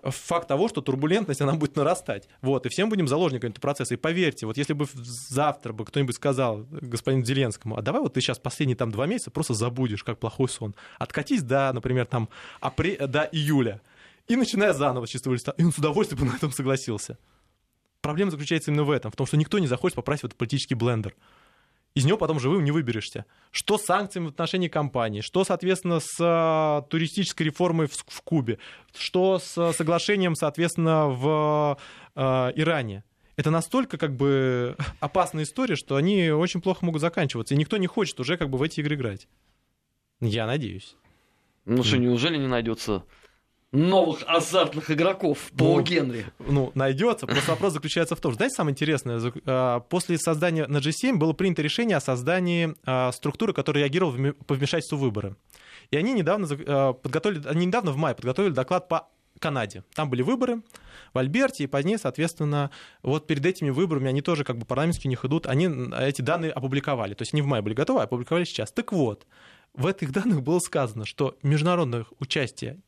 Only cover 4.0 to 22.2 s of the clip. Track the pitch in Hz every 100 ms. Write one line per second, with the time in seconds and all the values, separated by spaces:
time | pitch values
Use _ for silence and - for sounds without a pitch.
4 | 156 170 170 - 110 120 143 147 143 131
5 | 120 120 - 131 147 139 117 110 110 143
6 | 135 117 143 131 127 107 117 151 135 117
7 | - 135 117 135 127 - 110 110 110 214
8 | 262 131 - 123 135 - 139 120 120 104
9 | 143 240 - - 160 110 117 120 127 101
10 | - 113 113 - 131 - 107 - - -
11 | 120 - 143 262 127 135 135 123 123 127
12 | 120 123 113 - - - 131 - 156 208
13 | 139 143 156 165 147 147 117 104 _ -
14 | - _ - 240 247 202 208 143 143 127
15 | 117 127 135 123 - - 170 151 151 156
16 | 214 127 131 117 151 127 135 135 131 104
17 | - 120 _ _ _ _ _ _ _ _
18 | 147 151 196 156 147 165 156 147 147 139
19 | 110 - 135 151 156 214 156 123 180 151
20 | 120 147 120 - 123 139 - 123 117 117
21 | 101 - _ _ _ _ _ _ _ -
22 | 131 214